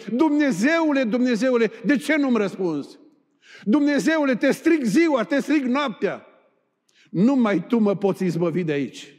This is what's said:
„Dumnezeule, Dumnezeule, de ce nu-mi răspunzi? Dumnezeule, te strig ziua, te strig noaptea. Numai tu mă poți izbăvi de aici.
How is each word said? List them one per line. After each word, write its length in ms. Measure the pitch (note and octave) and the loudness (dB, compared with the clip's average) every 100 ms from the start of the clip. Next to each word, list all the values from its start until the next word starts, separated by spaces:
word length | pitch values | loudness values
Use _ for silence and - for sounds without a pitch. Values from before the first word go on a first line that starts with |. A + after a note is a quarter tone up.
| - | -4
„Dumnezeule, 920 | A3+ D#4 D4 C#4+ F3+ B3 E4 D#4+ C#4 | 0 2 2 0 0 0 2 2 0
Dumnezeule, 680 | B3+ A#3+ B3+ A3+ C4 B3 A3+ - F#3 | 0 0 0 0 0 2 0 -2 -2
de 120 | C#4 | 0
ce 180 | - D#4 | 0 0
nu-mi 220 | C#4 A#3 | 2 0
răspunzi? 640 | G3 - F3+ D3+ B2+ - - _ _ _ - - | -2 -4 -4 -4 -8 -16 -20 _ _ _ -20 -8
Dumnezeule, 720 | - D4+ C#4+ C#4 G3+ D#4+ C#4+ B3+ | 0 2 2 0 0 0 0 0
te 160 | C#4 | 0
strig 320 | A3+ D#4+ E4 | 0 2 2
ziua, 400 | A#3+ G#3+ E4 C4+ | 2 2 2 0
te 160 | G#3+ C#4+ | 0 -2
strig 240 | - D4+ | 0 0
noaptea. 600 | B3+ C4 C#4+ G3 G3 B2 - _ _ _ _ _ _ _ _ | 0 -2 -4 -4 -6 -6 -12 _ _ _ _ _ _ _ _
Numai 580 | D#3 A3 C#4 A3+ G3 - | 0 2 2 2 0 0
tu 100 | A#3+ | 0
mă 180 | G3+ G3 | 2 0
poți 280 | G3 D#3+ | -2 0
izbăvi 400 | F#3+ D#3+ E3+ D#3 | -2 -2 -2 -2
de 80 | F3 | -2
aici. 400 | C#3+ C3 - - | -4 -6 -10 -20